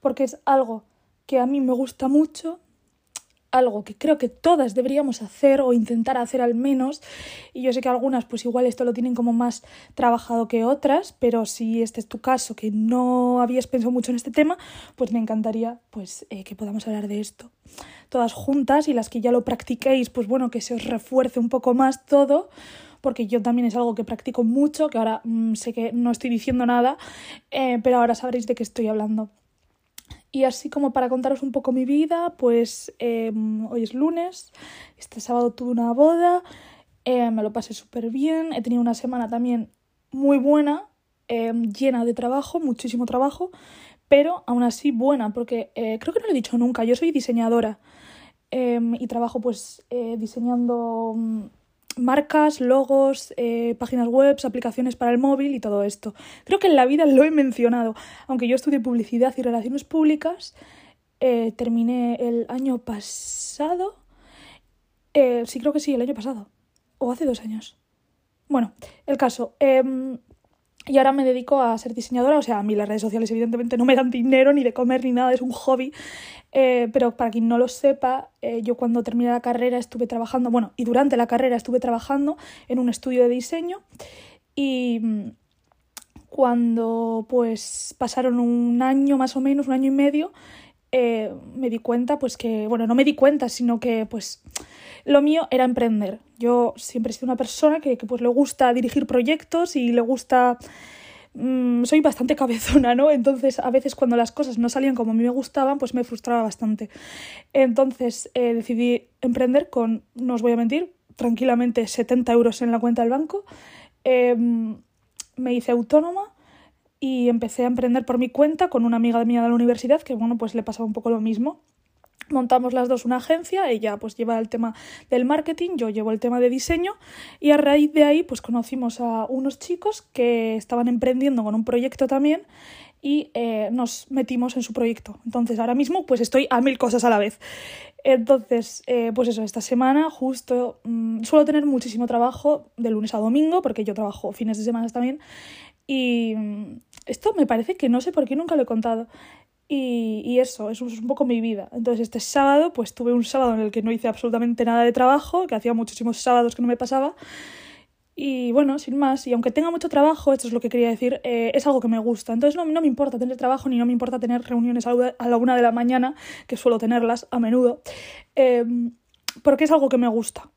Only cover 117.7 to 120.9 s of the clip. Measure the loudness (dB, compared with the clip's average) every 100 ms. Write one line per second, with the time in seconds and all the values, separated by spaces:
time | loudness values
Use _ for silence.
117.7 | 0 0 0 0 -2 -2 2 2 2 0
118.7 | 2 0 2 2 2 2 2 2 2 2
119.7 | 0 2 0 0 -4 -2 -2 -4 -6 -8
120.7 | -6 -6